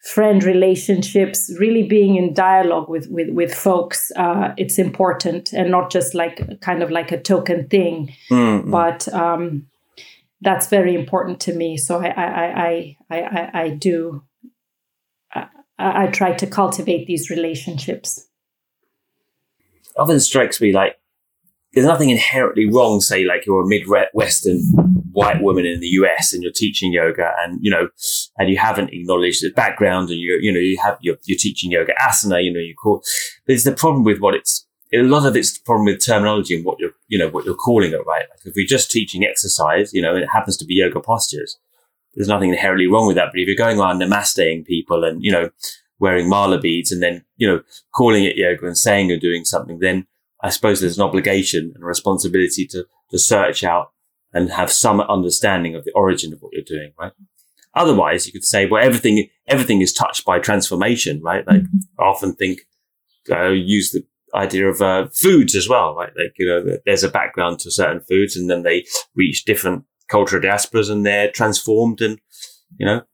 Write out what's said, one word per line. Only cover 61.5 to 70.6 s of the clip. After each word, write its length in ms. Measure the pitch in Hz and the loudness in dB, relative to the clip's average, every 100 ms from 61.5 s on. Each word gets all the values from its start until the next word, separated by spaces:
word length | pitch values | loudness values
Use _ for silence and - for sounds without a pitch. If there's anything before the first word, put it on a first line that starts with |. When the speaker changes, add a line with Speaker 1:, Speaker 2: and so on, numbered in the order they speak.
| 98 | 4
Speaker 1:
Mm-hmm. 380 | 190 - - _ | 4 -2 -4 _
Speaker 2:
I 40 | |
often 300 | 95 95 95 | 0 0 -4
think, 260 | - 95 92 _ _ _ _ _ _ - | -4 -4 -4 _ _ _ _ _ _ -6
I 160 | 87 92 | -2 0
use 420 | 95 92 104 90 | 0 2 0 0
the 140 | 92 - _ _ | -6 -8 _ _
idea 340 | 95 95 95 98 | -4 -2 0 0
of, 120 | - | 2
uh, 260 | 98 95 95 | 2 2 -2
foods 440 | - 185 180 110 98 | 0 4 6 4 0
as 120 | 90 | 2
well, 280 | 123 85 78 | 2 0 -4
right? 160 | 87 - | -10 -6
Like, 180 | 85 _ | -8 _
you 80 | 90 | 0
know, 160 | 87 | 0
th-, 180 | 92 90 | -2 -4
there's 180 | - 98 | 0 0
a 60 | 95 | 0
background 480 | 104 - - 87 85 | -2 -4 -2 -4 -4
to 100 | 87 | -6
certain 300 | 85 87 85 | -2 -2 -2
foods 340 | - 92 101 92 | -2 0 0 -2
and 120 | 90 | -2
then 120 | 87 | 0
they 220 | 87 87 - - - - | 0 -2 -2 -10 -8 -2
reach 280 | 92 69 - | -2 -2 -2
different 380 | 104 92 90 - _ _ | -2 -2 -4 -8 _ _
cultural 340 | 104 98 95 | 0 2 0
diasporas 480 | 95 101 | 0 0